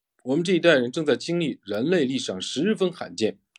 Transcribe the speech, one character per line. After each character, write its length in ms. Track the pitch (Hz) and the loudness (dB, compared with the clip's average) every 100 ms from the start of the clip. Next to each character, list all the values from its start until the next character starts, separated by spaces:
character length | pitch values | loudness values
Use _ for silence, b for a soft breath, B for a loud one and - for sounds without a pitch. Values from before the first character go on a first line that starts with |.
| _ _ | _ _
我 120 | - 139 | -4 -2
们 80 | |
这 80 | 175 | 2
一 80 | 185 | 2
代 180 | 170 147 | 4 4
人 140 | 120 | 2
正 140 | 123 151 | -2 0
在 100 | 120 | 0
经 240 | - 170 | 0 -2
历 180 | 160 - | -2 -4
人 180 | - 101 | -6 -2
类 220 | 131 185 | 0 2
历 140 | 131 131 | 2 -2
史 80 | 95 | -4
上 120 | 95 | -6
十 360 | 92 - 180 | -6 -2 0
分 180 | 220 185 | 0 -2
罕 240 | 175 - 87 | -4 -12 -4
见、 220 | 107 - _ | -4 -4 _